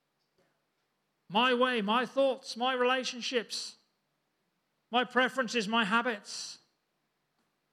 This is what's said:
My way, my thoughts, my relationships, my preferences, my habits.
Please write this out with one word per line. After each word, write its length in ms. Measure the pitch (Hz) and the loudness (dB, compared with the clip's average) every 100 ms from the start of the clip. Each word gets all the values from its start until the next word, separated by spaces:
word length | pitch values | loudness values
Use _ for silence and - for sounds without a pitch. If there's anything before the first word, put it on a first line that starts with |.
| _ _ _ _ _ _ _ _ _ _ _ _ - | _ _ _ _ _ _ _ _ _ _ _ _ -2
My 260 | 190 254 | 2 4
way, 280 | 247 254 240 | 4 2 2
my 240 | 202 233 247 | 0 0 0
thoughts, 500 | 269 269 262 - 226 | 2 2 0 -8 -4
my 160 | 254 | 0
relationships, 1040 | 254 247 262 254 254 214 254 202 - - - _ _ _ _ _ _ _ _ _ _ _ | 2 2 2 -2 -6 -4 -4 -4 -8 -12 -16 _ _ _ _ _ _ _ _ _ _ _
my 140 | 233 | -2
preferences, 640 | 254 254 254 262 233 240 196 | 0 0 0 0 -2 -2 0
my 160 | 226 | 0
habits. 760 | 196 226 240 208 - - - - _ _ _ _ _ _ _ _ _ _ _ | 2 0 0 -6 -10 -12 -12 -16 _ _ _ _ _ _ _ _ _ _ _